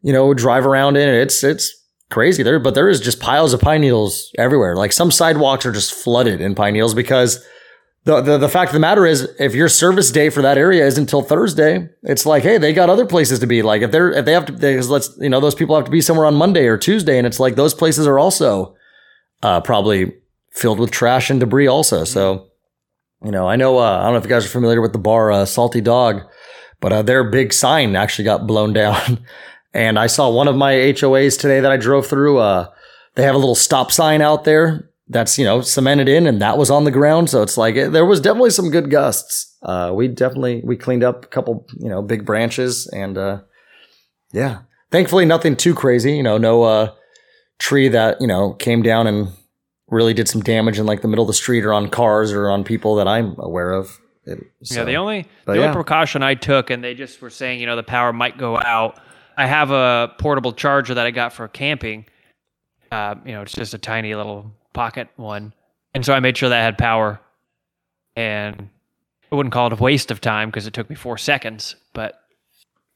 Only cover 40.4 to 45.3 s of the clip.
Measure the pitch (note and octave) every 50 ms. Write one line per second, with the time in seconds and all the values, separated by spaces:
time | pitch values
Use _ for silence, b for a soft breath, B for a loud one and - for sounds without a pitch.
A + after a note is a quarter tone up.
40.4 | C3 B2 A#2+ A#2 A#2 A#2 B2 A#2 - - B2+ B2 A#2+ B2 B2 B2 - _ - C3
41.4 | - - A#2 G#2 - - B2+ - - A2 G2 F#2 G2+ G2+ A2+ G#2+ G2+ G2 G#2+ G#2+
42.4 | A#2 A#2 A#2 - B2+ B2+ B2 B2 - - - G2 G2 G2 F#2+ F#2+ F#2+ G2 G2 G2
43.4 | _ b b b b b b b b b b b b b b _ _ _ - G2+
44.4 | C3 C#3 A2+ F#2+ - _ _ _ _ _ - F3 F#3 - F3 F#3+ F3+ D#3